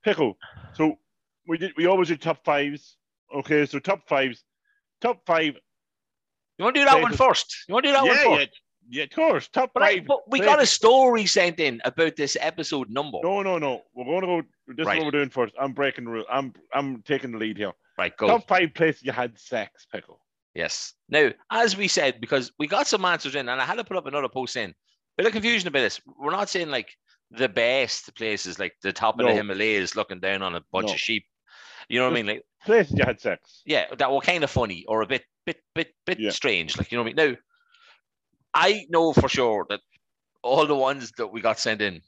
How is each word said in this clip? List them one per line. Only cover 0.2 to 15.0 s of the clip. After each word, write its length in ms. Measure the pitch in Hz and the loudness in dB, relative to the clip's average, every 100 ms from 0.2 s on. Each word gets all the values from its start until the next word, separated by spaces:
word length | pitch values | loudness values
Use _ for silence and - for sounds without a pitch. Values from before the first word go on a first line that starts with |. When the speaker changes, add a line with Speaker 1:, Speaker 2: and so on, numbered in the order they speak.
| 127 - - - - - | 0 -2 -20 -20 -18 0
Speaker 1:
so 220 | 156 - _ _ _ _ 170 | 0 0 _ _ _ _ -8
we 100 | 165 | -6
did, 140 | 180 156 | -4 0
we 80 | 175 | 4
always 200 | 190 170 | 4 2
do 80 | 160 | 0
top 260 | 165 151 | -2 -2
fives. 540 | - 147 147 143 - _ _ _ _ 139 | 0 0 0 -6 -16 _ _ _ _ -10
Okay, 300 | 135 151 143 | 2 2 2
so 140 | 143 | -2
top 280 | 185 196 _ | -2 -4 _
fives. 360 | 143 135 117 _ _ _ _ _ _ | 0 0 -4 _ _ _ _ _ _
Top 240 | 240 240 - | -4 -4 0
five. 300 | 165 156 127 _ _ _ _ _ _ _ _ _ - | 2 2 -4 _ _ _ _ _ _ _ _ _ -2
Speaker 2:
You 80 | 202 | 0
wanna 80 | 277 | 4
do 60 | 277 | 6
that 60 | 269 | 6
Speaker 1:
places. 20 | |
Speaker 2:
one 100 | 240 | 4
first? 420 | - 262 175 - - - | 4 4 4 -2 -12 -2
You 60 | |
wanna 140 | 214 277 | 0 4
do 60 | |
that 120 | 277 262 | 4 4
Speaker 1:
Yeah, 220 | 269 262 | 4 4
Speaker 2:
one 100 | 214 | 4
first? 100 | 135 - _ _ 120 | 0 -6 _ _ _
Speaker 1:
yeah, 100 | 127 | -8
yeah, 40 | |
of 60 | 139 | -6
course. 360 | - 320 170 - | 0 2 2 -2
Top 240 | - 254 | -2 -2
Speaker 2:
But 100 | 240 | 2
I, 140 | 202 196 | 2 2
Speaker 1:
five 80 | 170 | 0
Speaker 2:
but 220 | 277 - | -2 0
we 80 | 269 | 2
got 140 | 208 | 6
a 40 | 294 | 6
Speaker 1:
places. 140 | 254 - | 4 6
Speaker 2:
story 500 | 220 262 262 233 196 | 6 8 6 4 2
sent 340 | 202 175 165 | 2 2 2
in 220 | 151 117 120 | -2 0 -6
about 300 | 123 160 156 | 0 0 0
this 200 | 143 - | -4 -2
episode 500 | 156 165 147 147 117 | -4 -4 -6 -6 -4
number. 300 | 120 147 - | -6 -6 -4
Speaker 1:
No, 180 | 175 202 | -2 -2
no, 160 | 196 175 | -2 -2
no. 240 | 147 123 _ 123 | -2 -6 _ -14
We're 100 | 123 | -4
gonna 360 | 175 185 175 | -4 -2 -4
go, 60 | 151 _ - | -4 _ -18
this 180 | 123 160 | -6 -2
Speaker 2:
Right. 120 | |
Speaker 1:
is 60 | - | 0